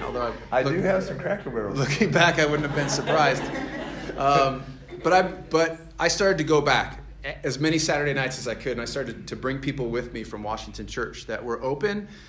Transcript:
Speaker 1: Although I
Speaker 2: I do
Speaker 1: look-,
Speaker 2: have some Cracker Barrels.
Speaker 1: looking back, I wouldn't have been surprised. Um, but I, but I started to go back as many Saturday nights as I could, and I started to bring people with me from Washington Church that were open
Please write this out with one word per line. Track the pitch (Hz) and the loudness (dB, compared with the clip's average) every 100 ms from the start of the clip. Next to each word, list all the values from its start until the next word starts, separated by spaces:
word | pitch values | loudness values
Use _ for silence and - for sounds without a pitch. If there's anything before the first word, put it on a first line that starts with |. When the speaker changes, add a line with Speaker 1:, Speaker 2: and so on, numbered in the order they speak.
Speaker 1:
Although | 127 120 120 110 - | -6 -4 -4 -6 -2
I | 123 | 0
Speaker 2:
I | |
do | 131 | 2
Speaker 1:
look-, | 180 | 2
Speaker 2:
have | 185 190 | 2 2
some | - - | 0 -4
Cracker | - 208 - | -4 -4 -4
Barrels. | 117 104 98 | -4 -2 -2
Speaker 1:
looking | 131 143 202 | 0 2 4
back, | 147 170 165 | 6 6 6
I | |
wouldn't | 151 151 151 | 4 4 0
have | 147 | 0
been | 139 | 0
surprised. | - 131 156 147 131 - - - - - - - - | -2 2 4 4 2 -2 -6 -6 -8 -8 -8 -8 0
Um, | 139 143 135 127 - - - - | 4 6 4 2 -8 -14 -14 -4
but | 160 | 4
I, | 185 | 4
but | 190 - - 160 165 165 - - | 4 -2 -2 2 2 0 -12 -2
I | 170 | 0
started | - 196 180 | 4 2 4
to | |
go | 151 151 | 4 4
back | 143 123 101 - - - 139 151 | 6 4 2 -6 -14 -14 -12 -6
as | 147 131 | -4 0
many | 156 160 | 2 2
Saturday | 156 151 147 | 2 2 2
nights | 139 131 - | 0 -2 -4
as | 117 | -6
I | |
could, | 113 139 | -6 -4
and | 120 | -4
I | 117 | -4
started | - 123 104 98 | -6 -6 -8 -10
to | 113 | -6
bring | 131 135 | -4 -4
people | 139 135 120 | -4 -2 -2
with | 117 120 | -2 -4
me | 120 | -8
from | 107 107 | -10 -8
Washington | 104 110 - 107 104 | -6 -6 -8 -12 -10
Church | - 110 - - | -6 -6 -8 -8
that | 110 | -8
were | 120 117 | -4 -4
open | 127 143 208 202 202 - | -2 0 0 -2 -6 -14